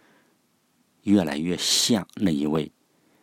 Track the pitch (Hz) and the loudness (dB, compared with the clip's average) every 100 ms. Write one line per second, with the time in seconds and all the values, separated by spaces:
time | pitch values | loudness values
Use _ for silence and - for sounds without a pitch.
0 | _ _ _ _ _ _ _ _ _ _ | _ _ _ _ _ _ _ _ _ _
1 | - 101 80 73 82 85 - - - 113 | 2 2 2 -2 -4 -4 -2 0 2 0
2 | 85 - 98 73 76 78 76 - _ _ | -2 -2 0 0 0 -2 -4 -10 _ _
3 | _ _ | _ _